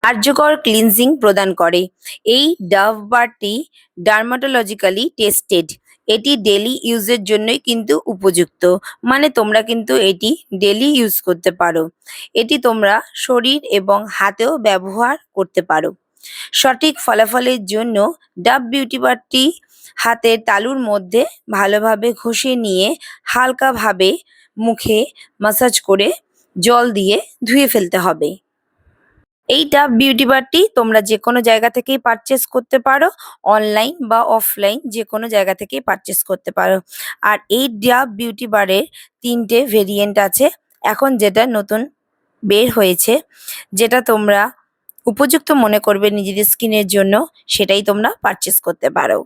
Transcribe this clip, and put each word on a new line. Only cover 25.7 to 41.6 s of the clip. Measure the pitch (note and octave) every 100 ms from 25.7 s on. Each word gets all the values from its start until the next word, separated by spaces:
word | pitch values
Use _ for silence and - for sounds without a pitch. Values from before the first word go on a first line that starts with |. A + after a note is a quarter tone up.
| A#3+ -
করে | G3 G#3 D#5+ _ _ _ F#3
জল | F#3 A#3+ A#3+ G#3
দিয়ে | G3 G#3+ - _ A3+
ধুয়ে | C4 C#4
ফেলতে | A#3 F3+ F#3 F3+
হবে। | D#3 D3 F#3+ _ _ _ _ _ _ _ _ _ _ -
এই | C#4 D4
ডাভ | C#4+ C#4+ A3+
বিউটি | C4+ B3 C4
বারটি | C4+ B3+ E4 G#4+ -
তোমরা | A3+ A3 G3+
যে | G#3+ -
কোনো | B3 A#3
জায়গা | A3 A#3 B3
থেকেই | B3 C4+ B3
পারচেজ | A3+ - C4+ -
করতে | B3+ A#3+ C4+ B3+
পারো, | C4+ E4 - - - - G#3+
অনলাইন | G#3+ G#3+ A3+ F4 A#3+
বা | A3+ - A3
অফলাইন | G#3+ - G3+ A#3 D4
যে | G#3+ G#3+
কোনো | G#3+ A3+
জায়গা | G#3+ F#3+ F#3+
থেকেই | G3 C4+ B3+
পারচেজ | G3 - F#3+ -
করতে | F#3 - -
পারো। | F#3 F#3+ - - - - G#3+
আর | G#3 _ A3
এই | C4+ G#3+
ডাভ | A#3 B3 C4 G3+
বিউটি | A#3 G#3 A#3+ G#3
বারের | G3 F#3+ D#4 - - _
তিনটে | A#3+ A#3+ G#3 A#3 C#4
ভেরিয়েন্ট | G#3+ G3 G3+ G3+ G3+ G3
আছে, | - C#4+ - _ _ -
এখন | G#3+ C4+ B3+
যেটা | G#3 G3 B3
নতুন | A3